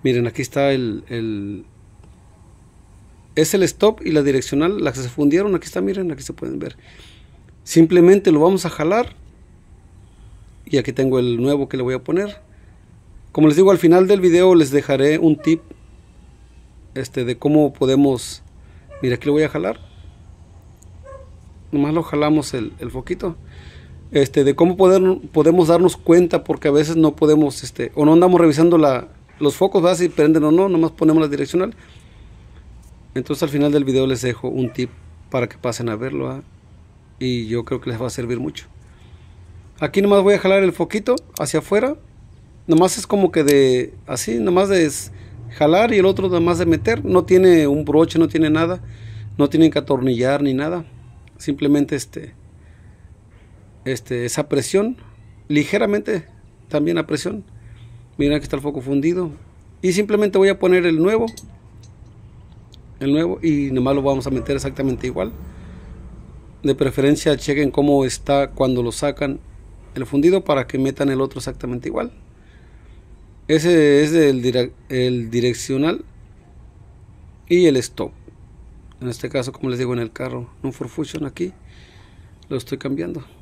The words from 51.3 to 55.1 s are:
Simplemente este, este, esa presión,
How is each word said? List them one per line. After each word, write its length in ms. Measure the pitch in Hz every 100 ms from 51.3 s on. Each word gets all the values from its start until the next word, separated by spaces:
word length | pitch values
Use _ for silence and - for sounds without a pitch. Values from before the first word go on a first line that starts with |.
| -
Simplemente 580 | - 139 147 147 143 143
este, 380 | - - - - - - - - - - - - - - - - - -
este, 420 | 131 123 - 123 120
esa 220 | - 143
presión, 480 | 143 123 190 220 254 -